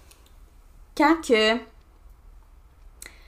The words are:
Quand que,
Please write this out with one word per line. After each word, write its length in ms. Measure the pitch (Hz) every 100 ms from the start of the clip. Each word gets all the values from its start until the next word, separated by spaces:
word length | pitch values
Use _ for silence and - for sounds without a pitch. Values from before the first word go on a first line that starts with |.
| - - - - - - - - - -
Quand 260 | 302 330 -
que, 320 | 220 214 240 - - _ - - - - - - - - - - - - -